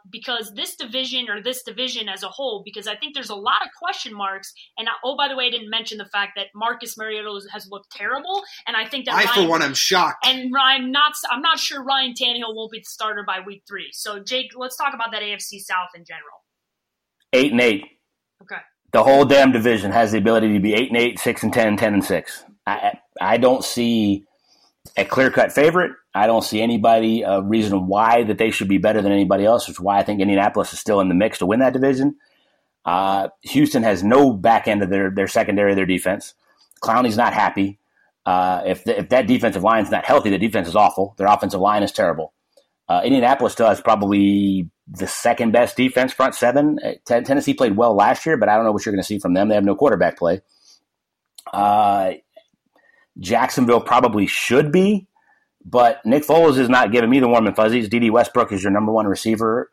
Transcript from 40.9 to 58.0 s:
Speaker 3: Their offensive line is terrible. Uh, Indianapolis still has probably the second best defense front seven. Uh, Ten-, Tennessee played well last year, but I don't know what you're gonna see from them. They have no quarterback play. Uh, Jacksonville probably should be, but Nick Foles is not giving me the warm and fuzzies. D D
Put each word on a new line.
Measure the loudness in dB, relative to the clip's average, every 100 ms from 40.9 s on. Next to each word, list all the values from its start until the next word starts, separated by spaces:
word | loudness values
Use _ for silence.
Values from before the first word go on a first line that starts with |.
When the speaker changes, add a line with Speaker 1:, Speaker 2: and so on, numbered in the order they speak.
| 2 -6 0
Speaker 3:
Their | 2
offensive | 2 0 0
line | 0 0
is | 0
terrible. | 0 0 -2 -8 _ _ _ _ _ -2
Uh, | 0
Indianapolis | 2 4 4 2 0
still | 2 2
has | 2
probably | 2 2 2 4 4 4 2 -2 -4 _ -18
the | -12 -10
second | -2 0 0 2
best | 2 2 2
defense | 0 2 0
front | 0 -2
seven. | 2 2 4 2 0
Uh, | -6 -8 -2
Ten-, | 0
Tennessee | 0 -2 0
played | 0 0 2
well | 2
last | 4 4 2 0
year, | 0
but | 2
I | 2
don't | 2
know |
what | -2
you're | -2
gonna | -4
see | -4 -4
from | 0 0
them. | 2
They | 2
have |
no | 2 2
quarterback | 2 2 0 0
play. | -2 -2 _ _ _ _ _ _ _ _ _ _ -8
Uh, | -2 2 2 2 2 -2 -6 _ -20 _ _ _ _ _ _ _ -12
Jacksonville | -2 0 0 0 2 2
probably | 4 2 4 2 0
should | -2 2 2 4
be, | 4 4 2 -4 _ _ _ _ _ -2
but | 4 4 4 0
Nick | 0
Foles | 4 4 6 4
is | 4
not | 4 4
giving | 2 4
me | 4
the | 4
warm | 4 2
and | 2
fuzzies. | 2 2 0
D |
D | 0